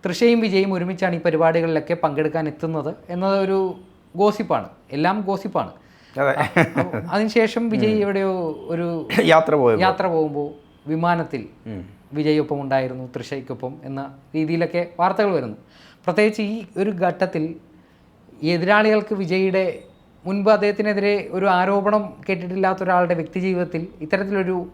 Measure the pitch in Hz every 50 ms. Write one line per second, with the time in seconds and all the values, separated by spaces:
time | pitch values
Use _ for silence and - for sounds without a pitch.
0 | - 190 170 - 240 233 233 233 226 208 185 190 196 196 190 180 175 180 190 180
1 | 190 180 175 165 165 175 156 156 165 160 165 170 165 165 160 156 156 - 170 165
2 | - 156 143 139 156 156 156 165 156 151 151 - - 160 160 156 135 151 - -
3 | - - 175 180 190 196 196 196 190 190 190 190 190 185 175 - - - _ _
4 | _ _ - 170 202 214 208 208 214 - 151 117 95 87 - _ _ _ - 143
5 | 156 175 196 214 196 185 196 185 - 202 - 156 - - - - _ _ - _
6 | - - - 135 139 139 139 151 147 - - 175 156 - - 151 - 180 - 107
7 | 165 170 175 202 220 214 220 233 220 220 - 233 233 226 214 - 214 214 214 214
8 | 202 202 196 196 196 190 185 180 170 160 156 139 - - 170 165 175 170 170 160
9 | 156 - - - - 165 160 160 160 160 151 147 127 120 113 104 185 190 185 -
10 | 185 185 170 160 156 151 143 147 147 147 151 - - - _ _ _ 151 160 160
11 | 165 175 175 165 156 - - 123 101 - - - - 113 107 92 90 98 - -
12 | - _ 139 147 151 156 151 151 147 151 151 143 139 135 135 131 131 127 127 131
13 | 131 123 - 131 117 - 143 139 135 - 131 - - 127 143 165 - 135 135 135
14 | 139 139 135 - _ _ - 156 156 156 170 165 170 165 170 175 175 175 - -
15 | 170 185 190 220 214 202 180 147 127 113 104 - - _ _ - - - - _
16 | _ 180 170 214 208 220 214 220 214 202 220 226 196 175 - 175 196 214 202 170
17 | 185 175 170 180 190 185 - 165 156 165 165 - - _ - - _ _ _ _
18 | _ _ _ _ _ - - - 147 160 175 170 175 185 208 208 214 214 214 214
19 | 208 214 220 196 196 160 180 190 190 190 185 190 190 175 160 - - - - _
20 | _ _ _ _ - 175 196 202 196 214 214 196 208 208 202 208 208 214 202 202
21 | 196 202 208 202 - - 170 185 196 202 180 180 185 190 202 202 185 208 208 214
22 | 202 180 - - - - 190 170 180 180 185 190 190 185 190 185 190 180 180 180
23 | 180 170 175 165 156 - - 190 180 190 185 180 175 175 - 160 170 190 - -
24 | 156 156 202 190 202 196 202 196 185 180 185 180 175 -